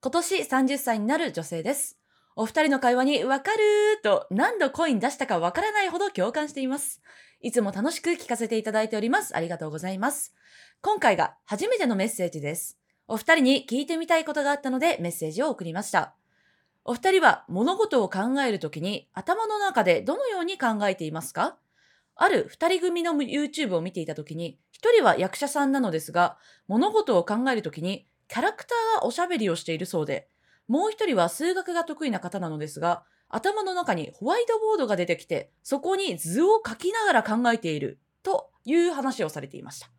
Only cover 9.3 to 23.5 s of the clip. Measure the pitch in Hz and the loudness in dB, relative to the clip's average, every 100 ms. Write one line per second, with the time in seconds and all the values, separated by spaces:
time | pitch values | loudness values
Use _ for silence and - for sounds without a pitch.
9.3 | - 170 170 156 151 180 190 233 294 - | -4 -4 -6 -8 -8 -8 -4 -4 -4 -10
10.3 | _ _ - - _ - 427 262 190 160 | _ _ -20 -20 _ -2 2 2 4 0
11.3 | - _ 208 392 494 302 202 190 - 175 | -4 _ -4 0 0 2 2 0 0 -4
12.3 | 156 143 165 - - _ _ _ 220 220 | -4 -6 -6 -8 -12 _ _ _ -6 4
13.3 | 330 254 277 - 240 285 330 330 330 311 | 6 6 4 2 -4 -2 -4 2 2 2
14.3 | 302 285 285 277 254 320 - 170 170 156 | -2 0 0 -2 0 2 0 -2 -4 -6
15.3 | 160 302 226 170 165 214 185 147 _ _ | -2 -2 -2 -6 -6 0 0 0 _ _
16.3 | _ _ _ _ _ - 240 381 381 311 | _ _ _ _ _ -6 -2 4 6 6
17.3 | - - 175 247 381 427 269 190 190 220 | 4 -2 -2 0 2 2 2 2 0 -2
18.3 | 269 269 202 156 151 175 208 - - - | 0 0 -2 -4 -6 -4 -6 -8 -14 -2
19.3 | 381 453 427 403 370 185 165 196 349 539 | -2 0 -2 0 2 4 2 2 -2 -2
20.3 | 392 339 381 254 220 208 190 156 156 - | -2 -4 -2 -2 0 0 -2 -4 -8 -8
21.3 | - 240 - _ _ _ _ _ _ 349 | -2 -2 -2 _ _ _ _ _ _ 4
22.3 | 302 - - 330 370 349 349 339 302 269 | 4 0 -2 0 2 0 0 0 0 -2
23.3 | 285 294 | -2 -4